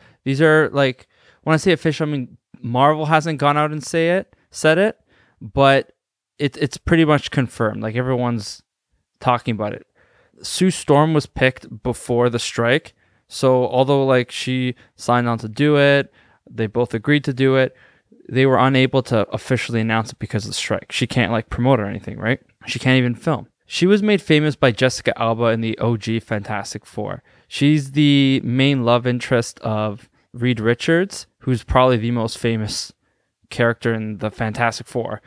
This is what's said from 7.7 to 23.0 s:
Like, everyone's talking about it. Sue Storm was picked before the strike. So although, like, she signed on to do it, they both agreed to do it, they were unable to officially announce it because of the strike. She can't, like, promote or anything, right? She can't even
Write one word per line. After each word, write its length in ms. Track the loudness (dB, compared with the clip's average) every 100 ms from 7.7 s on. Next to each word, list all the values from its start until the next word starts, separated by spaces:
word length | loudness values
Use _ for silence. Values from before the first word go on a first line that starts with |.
| -2
Like, 140 | -6
everyone's 680 | -4 -2 -2 -2 -4 -6 -16 _ _ _ _ _ _
talking 340 | -2 -2 -2
about 180 | -4 -6
it. 140 | -8 -16 _ _ _ _ _
Sue 300 | -10 0 0
Storm 420 | 0 2 4 4
was 120 | 2 -2
picked 580 | -2 -2 -2 -14 -10
before 440 | -6 -6 -2 0 0
the 120 | 0
strike. 520 | -6 -2 0 0 -2 _ _ _ _
So 400 | -2 2 2 0
although, 360 | 0 2 2
like, 280 | 2 0 0
she 420 | -6 -4 -4 -4 -6 _ _
signed 320 | -2 0 0
on 100 | -2
to 100 | -6
do 300 | -2 2 4
it, 340 | 4 2 0 _ _ _ _
they 160 | -6 -4
both 260 | -2 -2
agreed 300 | -4 0 0
to 80 | 0
do 220 | 0 2
it, 220 | 2 0 -4 _ _ _ _ -6
they 160 | 0
were 140 | 2 4
unable 420 | 4 4 2 0
to 240 | 0 0 0
officially 500 | -4 -4 -4 -2 -2
announce 300 | 0 -2 -4
it 80 | -8
because 260 | -6 -6
of 60 | -6
the 40 |
strike. 360 | -8 -4 -6 -6
She 160 | -6 -2
can't, 240 | 0 0
like, 200 | -2 -4
promote 280 | -2 0 0
or 80 | 0
anything, 320 | -8 -12 -8
right? 220 | -4 -4 _ _ -12
She 140 | -4
can't 180 | 2
even 160 | 2